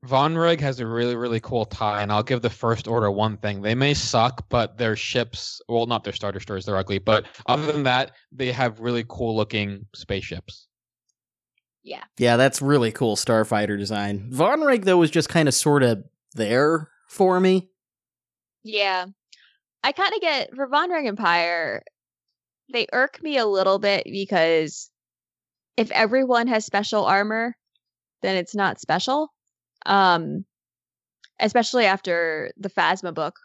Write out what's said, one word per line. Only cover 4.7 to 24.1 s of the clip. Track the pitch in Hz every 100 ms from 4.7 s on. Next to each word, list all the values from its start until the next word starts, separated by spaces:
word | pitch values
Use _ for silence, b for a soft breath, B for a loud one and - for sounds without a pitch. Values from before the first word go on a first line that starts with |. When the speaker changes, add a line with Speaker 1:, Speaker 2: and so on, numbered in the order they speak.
| 110
Speaker 1:
their | 117 107
ships, | - 127 117 - - - _
well, | 117 117
not | 113
their | 101
Star | - 101
Destroyers, | 98 - 98 92
they're | 98
ugly, | 95 98
but | 98 107 104 B -
other | 127 151
than | 147
that, | 135 127 135 b b
they | 135 127
have | 120 123 107
really | 113 120 117
cool | - 117 110
looking | 107 110 101 98 104
spaceships. | - - 98 - 90 - - _ _ _ _ _ _ _ _ _ _ _ _
Speaker 2:
Yeah. | - 143 - _
Speaker 3:
Yeah, | 120 120
that's | 131 -
really | 139 143 117
cool | - 120 104
starfighter | - 113 107 107 104 101
design. | 101 107 101 101 107
Von | 127 180 302
Rig, | 302 247 190
though, | 180
was | 160
just | 170 151
kinda | 170 151
sorta | - 156 143 127 110 - _ _
there | - 107 120 147 160 156 _ _
for | - 185 180
me. | 185 185 180 _ _ _ _ _ _ _ _ _
Speaker 2:
Yeah. | 214 214 202 185 180 196 _ b b b _ _
I | 247
kinda | 285 392 427
get, | 370 285 - 254
for | 269
Von | 285 359
Rig | 339 269
and | 208
Pyre, | 202 170 170 170 156 104 - _ _ _ _ _ _ _ _
they | 240 -
irk | 247 262 -
me | 320 277
a | 220
little | 196 190 196
bit | 202 196
because | -